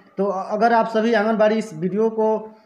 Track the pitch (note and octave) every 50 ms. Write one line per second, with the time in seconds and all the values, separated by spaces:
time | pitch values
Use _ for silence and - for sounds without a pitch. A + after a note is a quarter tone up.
0 | - _ _ - G3 G3+ F#3 F#3+ F#3 - G#3+ G#3 A3 A#3 A#3 A3+ A3+ A3+ - A3
1 | G#3+ A#3 A#3 G#3+ G3+ A3 A3+ G3 G#3+ G#3+ A3 A3 G3+ - E3 D#3 E3 F#3 - G#3
2 | A3 A3+ A3 A3 A3 A3 A3 G#3 G#3+ - - - _